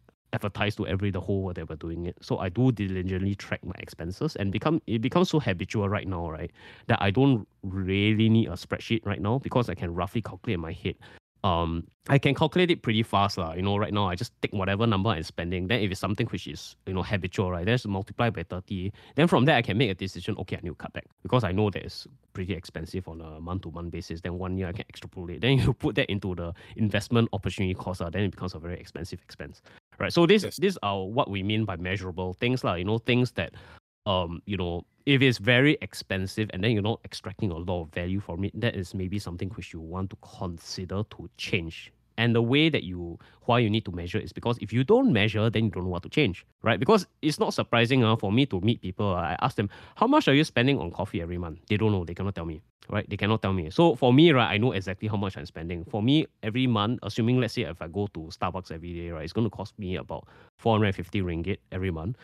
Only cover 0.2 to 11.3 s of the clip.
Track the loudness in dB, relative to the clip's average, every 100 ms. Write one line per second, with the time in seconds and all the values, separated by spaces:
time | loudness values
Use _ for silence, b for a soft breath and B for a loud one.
0.2 | _ -6 -6 -2 -2 -2 -2 -2 -2 -2
1.2 | -2 -2 -2 -6 -10 -10 -8 -6 -6 -8
2.2 | -6 -4 -2 2 2 2 -2 -2 -2 -2
3.2 | -2 -2 -4 -8 -6 -12 -14 -10 -10 -4
4.2 | -6 -2 -2 0 2 0 0 -2 2 2
5.2 | 4 2 0 -2 -2 0 0 0 -2 -4
6.2 | -6 -6 -10 B B B 0 2 4 6
7.2 | 6 4 0 _ -6 -4 0 4 4 6
8.2 | 6 6 4 -2 -6 -8 -2 -2 0 -2
9.2 | 0 0 2 0 0 -2 -4 -2 -2 -2
10.2 | -4 -8 -4 -4 -4 -6 -6 -6 B B
11.2 | _